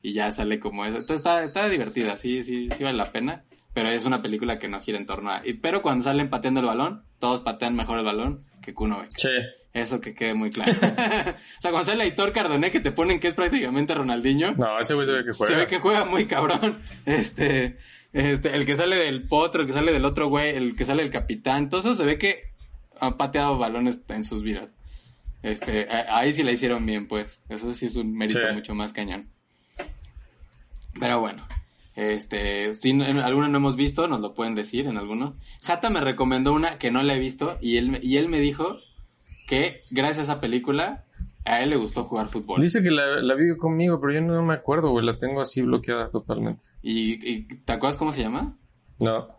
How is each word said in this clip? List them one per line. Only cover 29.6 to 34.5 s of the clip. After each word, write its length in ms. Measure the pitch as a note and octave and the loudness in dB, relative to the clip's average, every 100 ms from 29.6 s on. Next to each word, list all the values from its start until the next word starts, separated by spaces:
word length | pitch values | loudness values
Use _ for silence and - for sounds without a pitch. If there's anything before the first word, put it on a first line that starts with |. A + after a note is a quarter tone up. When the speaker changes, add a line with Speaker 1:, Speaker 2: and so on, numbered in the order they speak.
| _ - - - - - - _ - - - - - - | _ -16 -14 -14 -18 -20 -20 _ -20 -20 -20 -20 -16 -6
Speaker 1:
Pero 200 | A#2+ A#2+ | -2 0
bueno, 260 | G#2+ G#2 - - - _ - - | -2 -6 -8 -8 -10 _ -16 -4
este, 800 | G#2+ G#2 - G#2 G2+ G2+ G#2 | -2 -2 -4 -4 -2 -2 -4
si 180 | G#2+ C3 | 0 2
no, 120 | C#3 | 2
en 140 | C#3 C#3 | 2 2
alguna 300 | B2+ C3+ D3 | 2 2 2
no 100 | C#3+ | 4
hemos 180 | C#3 B2 | 2 2
visto, 300 | C#3 C#3 E3+ | 0 2 0
nos 120 | B2+ | 0
lo 140 | G#2 | -4
pueden 200 | - A2+ | -4 -2